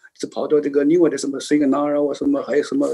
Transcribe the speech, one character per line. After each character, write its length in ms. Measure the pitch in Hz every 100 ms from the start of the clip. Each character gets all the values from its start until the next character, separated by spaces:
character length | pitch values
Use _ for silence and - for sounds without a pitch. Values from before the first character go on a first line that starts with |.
| - -
是 80 | -
跑 200 | - 143
到 120 | 151
这 100 | 143
个 120 | 143
另 140 | 143 175
外 80 | 160
的 60 | 135
什 100 | 143
么 120 | 135
Signal 560 | - 151 139 135 147
啊， 60 | 147
或 120 | 143
什 140 | 135 143
么， 160 | 139
还 140 | - 139
有 60 |
什 120 | 143
么 140 | 135 143